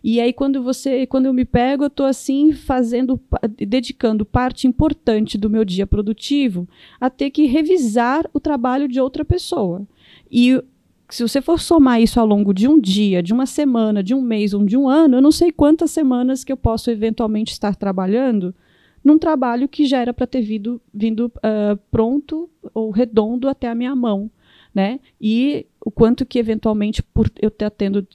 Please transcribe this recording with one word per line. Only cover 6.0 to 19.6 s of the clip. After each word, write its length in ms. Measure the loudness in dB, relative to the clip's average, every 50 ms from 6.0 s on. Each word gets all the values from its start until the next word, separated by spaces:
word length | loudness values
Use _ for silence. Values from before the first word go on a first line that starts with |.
| 0 -4 -6 -6 -4 -2 -2 0 0 0 -2 -4 -8 -10 _ _ -20 -20 -12 -4
a 80 | -4 -4
ter 220 | -2 -2 -6 -4
que 160 | 0 2 2
revisar 840 | 2 2 2 2 2 2 2 2 0 0 0 0 2 0 -2 -2 -2 -4
o 80 | -4
trabalho 480 | -2 -2 -2 -2 0 -2 0 0 -2 -2
de 120 | -2 -2
outra 240 | -2 -2 -2 -6 -4
pessoa. 600 | -2 -2 -4 -2 -4 -4 -2 -2 -2 -4 -6 -10 -14 _ _ _ _ -20 -20 _ -4
E 320 | 0 2 4 4 4 0 -2 _ _ _ _ _ _ _ _ -16
se 140 | -8 -6 -4
você 180 | -2 -2 -2
for 180 | 0 0 -2 0
somar 420 | 0 2 4 6 6 6 4 4 2
isso 160 | 2 2 2
ao 80 | 2
longo 260 | 2 2 2 2 0 2
de 140 | 2 4
um 120 | 4 4 4
dia, 440 | 4 2 0 2 2 2 2 0 0
de 100 | 0 0
uma 140 | -2 -2
semana, 560 | -2 -2 -2 0 0 2 0 0 0 0 -2 -2
de 120 | 0 -2
um 60 | -2
mês 320 | 0 -2 -2 0 -2 0 0
ou 100 | 0 0
de 120 | 2 2
um 120 | 2 2 4
ano, 280 | 4 4 6 6 6
eu 60 | 6 6
não 100 | 6 6
sei 180 | 4 2 0
quantas 400 | 2 4 4 4 4 4 2 -2
semanas 540 | 0 0 0 0 0 0 0 -2 -2 -4 -4
que 80 | -6 -8
eu 40 |
posso 340 | -6 -4 -4 -4 -2 -2 -4
eventualmente 600 | -4 -2 -2 -4 -2 -2 -4 -2 -2 -4 -4 -6 -8
estar 220 | -6 -4 -4 -4
trabalhando 800 | -4 -4 -4 -4 -2 -2 0 0 0 0 0 0 -2 -4 -6 -8 _ _ _ _ _ _ _ _ _ 4
num 160 | 4 4 4
trabalho 500 | 4 2 0 0 0 -2 -2 -2